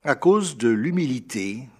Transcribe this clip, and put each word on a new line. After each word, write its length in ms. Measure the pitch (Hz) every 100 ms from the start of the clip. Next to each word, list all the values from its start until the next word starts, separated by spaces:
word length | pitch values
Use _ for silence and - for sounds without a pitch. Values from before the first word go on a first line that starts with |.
à 120 | 147 135
cause 420 | 170 208 180 131
de 100 | 117
l'humilité, 1040 | 110 147 180 147 127 - 110 98 110 127